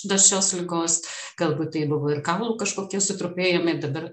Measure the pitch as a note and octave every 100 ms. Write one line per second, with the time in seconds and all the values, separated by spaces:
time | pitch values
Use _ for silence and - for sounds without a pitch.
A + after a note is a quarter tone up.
0 | G3+ G3 - F#3+ G3 F3+ F3 E3+ E3 -
1 | - - - - E3 C#3+ D#3 D#3+ D3 D3
2 | D3 D3 D#3 F#3 A#3 A3 G3+ - G3 G3
3 | G3 F#3+ F3 F3+ F3+ F3 E3 D3+ D3 D3+
4 | E3+